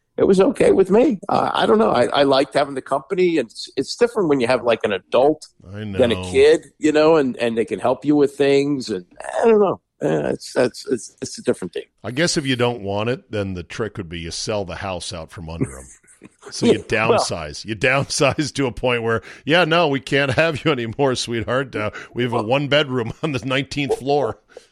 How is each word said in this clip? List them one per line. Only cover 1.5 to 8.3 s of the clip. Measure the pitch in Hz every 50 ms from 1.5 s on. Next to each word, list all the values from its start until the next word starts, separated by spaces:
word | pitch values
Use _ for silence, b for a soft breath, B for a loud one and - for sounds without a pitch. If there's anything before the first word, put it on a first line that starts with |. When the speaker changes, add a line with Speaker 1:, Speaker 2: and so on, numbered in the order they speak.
| -
Speaker 1:
I | 139 165
don't | 208 220 214
know. | 226 208
I, | - 120 123
I | - - 135 143
liked | 139 135 131 143 - -
having | 143 147 139 139
the | 131
company, | - - 135 143 147 - 196 180 185 180 165 156
and | 123 110
it's, | - - - - -
it's | - 135 - - -
different | 240 233 - 233 196 156
when | 143 139
you | 120 113
have, | 127 123 113
like, | 120 117 107 -
an | 107 101
adult | 92 - _ - 120 127 147 156 - - - _ _ - 87
Speaker 2:
I | 98 104
Speaker 1:
than | 107 104 98
a | 98 127 120 113
Speaker 2:
know. | 92 92 90
Speaker 1:
kid, | 92 135 139 151 160 165 - - _ _
you | - 151 147
know, | 151 151 156 165 156
and, | 143 127 117
and | - 117 120 113 113
they | 110
can | - 107 95
help | - 117 127 - -
you | 143 151
with | 147 143 135